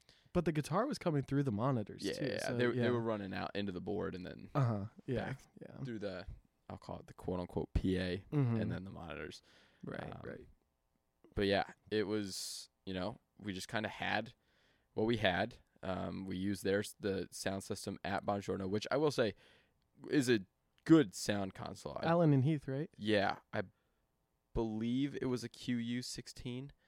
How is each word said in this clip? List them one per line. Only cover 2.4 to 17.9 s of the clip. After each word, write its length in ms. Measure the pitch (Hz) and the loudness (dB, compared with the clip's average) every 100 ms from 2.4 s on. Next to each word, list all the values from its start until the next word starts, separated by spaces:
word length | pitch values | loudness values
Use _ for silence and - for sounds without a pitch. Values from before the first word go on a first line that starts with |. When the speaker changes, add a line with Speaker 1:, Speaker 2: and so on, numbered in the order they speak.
| - | -2
Speaker 1:
so, 80 | 123 | 2
Speaker 2:
They, 100 | 123 | 2
Speaker 1:
yeah. 160 | 123 | 4
Speaker 2:
they 60 | 117 | 2
were 100 | 120 | 2
running 340 | 113 107 98 | 0 -2 -2
out 160 | 95 92 | -4 -4
into 180 | 98 101 | -2 -4
the 80 | 90 | -4
board 340 | 92 95 90 | -4 -2 -2
and 100 | 90 | -4
then 240 | 87 - - | -8 -12 -6
Speaker 1:
Uh-huh, 300 | 139 123 104 101 - - | 0 2 0 -4 -10 -4
yeah, 180 | 117 | -2
Speaker 2:
back 140 | - 139 - - | -2 -8 -12 -20
Speaker 1:
yeah. 240 | - - | -18 -12
Speaker 2:
through 140 | 135 110 | -8 -6
the, 260 | 101 92 - - _ _ - | -6 -8 -10 -14 _ _ -14
I'll 60 | 95 | -14
call 220 | - 87 | -10 -12
it 80 | - | -12
the 80 | |
quote-unquote 560 | - - 90 90 82 - | -12 -4 -4 -2 -4 0
P 240 | - 92 92 | 0 2 2
A, 240 | 92 92 - | 2 -2 -2
Speaker 1:
Mm-hmm. 280 | 147 123 113 | 2 2 2
Speaker 2:
and 100 | 107 | 0
then 140 | 85 | -2
the 60 | 95 | -6
monitors. 520 | 82 82 76 78 - _ - - _ | -12 -10 -8 -8 -10 _ -20 -20 _
Speaker 1:
Right, 180 | - - | -10 -8
Speaker 2:
Um, 180 | - - | -8 -10
Speaker 1:
right. 220 | - - - - _ _ _ _ _ _ - | -12 -12 -14 -20 _ _ _ _ _ _ -8
Speaker 2:
but 120 | - 98 | 0 4
yeah, 180 | 95 - - - | 4 2 -6 -2
it 160 | 107 98 | 0 2
was, 600 | 107 98 - - - - _ | 0 -2 -6 -8 -10 -14 _
you 100 | - | -8
know, 240 | 92 92 - _ - | -4 -4 -6 _ -12
we 100 | 101 | -6
just 160 | 92 - | -6 -4
kinda 200 | 113 107 | -2 -2
had 440 | - 95 104 113 - _ _ _ _ _ | -4 0 0 -2 -10 _ _ _ _ _
what 120 | - 110 | 0 2
we 100 | 117 | 4
had. 380 | 104 90 110 - _ _ | 4 4 2 -4 _ _
Um, 420 | 92 92 92 92 95 | -6 -4 -4 -6 -4
we 100 | 92 | -2
used 280 | 95 98 | -2 0
their 160 | 98 101 | 2 2
s-, 140 | 104 - | 0 -4
the 280 | 104 92 - | -2 0 -2
sound 320 | - 98 98 | -4 -4 -4
system 360 | - 104 - | -4 -6 -6